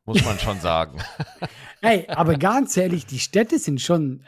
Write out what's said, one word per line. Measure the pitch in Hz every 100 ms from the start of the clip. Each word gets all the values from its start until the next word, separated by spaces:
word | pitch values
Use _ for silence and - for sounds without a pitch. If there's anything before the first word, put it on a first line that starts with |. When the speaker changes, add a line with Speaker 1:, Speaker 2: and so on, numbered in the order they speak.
| -
Speaker 1:
muss | 117
man | 120 98
schon | 110 95
sagen. | 87 82 80 71 - - 147 -
<laughs> | - - - -
Speaker 2:
Ey, | 220 208 -
aber | 131 165 147
ganz | 185 254 269 -
ehrlich, | 185 170 -
die | 131
Städte | - 196 240 320
sind | - 135
schon, | - 170 143 131